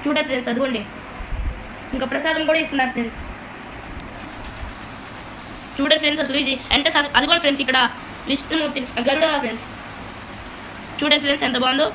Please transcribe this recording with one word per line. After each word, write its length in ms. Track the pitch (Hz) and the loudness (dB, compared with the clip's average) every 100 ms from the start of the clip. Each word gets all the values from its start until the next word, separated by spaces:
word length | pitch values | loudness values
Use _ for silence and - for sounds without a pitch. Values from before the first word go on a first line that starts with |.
చూడండి 240 | 285 302 294 | 2 2 2
ఫ్రెండ్స్, 220 | 262 240 | 0 0
అదిగోండి 320 | 240 269 233 208 - - - - - - - - - - 262 | 0 2 0 -4 -12 -14 -12 -6 -2 -2 -4 -10 -12 -6 -4
ఇంకా 100 | 262 | -2
ప్రసాదం 300 | 277 311 311 311 | 0 0 2 4
కూడా 120 | 320 | 4
ఇస్తున్నారు 300 | 320 277 254 233 | 2 2 2 2
ఫ్రెండ్స్. 240 | 233 - - - - - - - - - - - - - - - - - - - - - - - - - - - | -2 -4 -10 -10 -12 -14 -12 -12 -12 -12 -12 -12 -12 -10 -10 -10 -10 -10 -12 -14 -14 -14 -14 -14 -12 -14 -12 -2
చూడండి 220 | 277 311 | 4 6
ఫ్రెండ్స్, 200 | 302 302 | 6 2
అసలు 140 | 285 269 | 2 2
ఇది 120 | 269 262 - 240 | 2 0 2 4
ఎంట్రన్స్. 220 | 285 320 | 6 4
అది, 100 | 285 240 | 4 4
అదిగోండి 240 | 285 339 | 6 6
ఫ్రెండ్స్, 180 | 302 277 | 4 2
ఇక్కడ 140 | 254 254 240 - - - - | 4 6 4 2 -12 -10 -2
విష్ణుమూర్తి 520 | 269 - 320 302 277 247 - 240 | -2 0 0 0 -2 -4 0 2
గరుడ 200 | 285 320 294 | 4 4 4
ఫ్రెండ్స్. 240 | 247 226 - - - - - - - - - - - - - - | 0 -4 -8 -10 -12 -12 -12 -12 -12 -12 -12 -12 -12 -12 -12 -2
చూడండి 240 | 285 294 277 | 2 4 4
ఫ్రెండ్స్ 200 | 285 262 | 2 2
ఎంత 100 | 254 | 2
బాగుందో. 240 | 254 269 311 | 2 4 2